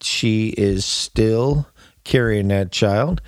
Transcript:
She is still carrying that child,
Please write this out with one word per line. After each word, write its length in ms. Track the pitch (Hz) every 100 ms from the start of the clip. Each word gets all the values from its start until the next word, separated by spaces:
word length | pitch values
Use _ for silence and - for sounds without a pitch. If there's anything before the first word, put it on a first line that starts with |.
She 460 | - - 117 110 110
is 360 | 110 101 95
still 840 | - - - - 110 113 131 147 143 _ - _
carrying 460 | - 135 117 104 98
that 240 | 98 95
child, 500 | - 104 104 147 175